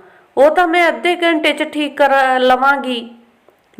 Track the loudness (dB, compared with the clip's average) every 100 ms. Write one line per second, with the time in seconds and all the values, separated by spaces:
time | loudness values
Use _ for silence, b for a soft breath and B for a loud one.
0 | B B B 2 2 4 0 2 0 0
1 | -4 -2 0 0 -2 -4 -6 -6 -6 0
2 | 2 2 2 2 2 2 2 0 -4 -8
3 | -10 -20 _ _ _ _ _